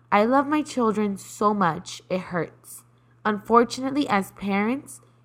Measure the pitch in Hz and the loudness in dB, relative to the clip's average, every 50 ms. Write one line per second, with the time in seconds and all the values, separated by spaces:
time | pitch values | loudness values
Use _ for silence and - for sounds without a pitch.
0 | _ _ - 202 214 226 254 277 285 277 302 302 294 - - 254 240 220 208 202 | _ _ 2 4 4 4 4 2 2 2 0 -2 -2 -2 -2 0 0 0 2 0
1 | 214 208 196 185 - - - - 220 208 214 208 190 170 156 180 180 - - - | 0 -2 -4 -6 -10 -16 -6 0 0 2 2 2 2 0 0 -2 -6 -12 -14 -16
2 | - - 180 185 180 - 180 175 151 - - - - - - - - _ _ _ | -8 -6 -6 -6 -6 -4 -4 -4 -4 -6 -8 -16 -20 -20 -20 -20 -20 _ _ _
3 | _ _ _ _ - 214 214 196 - - 220 233 247 233 - 247 262 269 269 285 | _ _ _ _ -4 -4 -4 -4 0 4 4 6 6 4 0 -4 -6 -2 -2 -2
4 | 285 - 208 196 190 - - - 196 202 196 196 208 220 247 277 - - - - | 0 2 0 0 0 -2 -8 -8 -4 -2 0 0 0 0 -2 -4 -6 -12 -18 -20
5 | - _ _ _ _ | -20 _ _ _ _